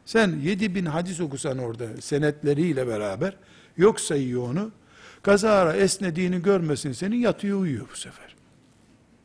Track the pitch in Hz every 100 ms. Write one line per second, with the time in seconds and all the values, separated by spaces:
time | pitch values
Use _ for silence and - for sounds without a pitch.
0 | - 226 208 156 143 196 214 185 175 151
1 | 175 170 165 135 151 131 120 113 117 117
2 | - 143 151 147 147 143 175 135 123 107
3 | 104 95 180 196 _ - - - 190 -
4 | - 147 127 123 123 147 220 - _ -
5 | - - - 202 220 202 170 175 196 -
6 | 190 160 180 180 175 196 165 139 147 120
7 | 185 240 233 - 202 202 185 120 - -
8 | - - - - _ _ _ _ _ _
9 | _ _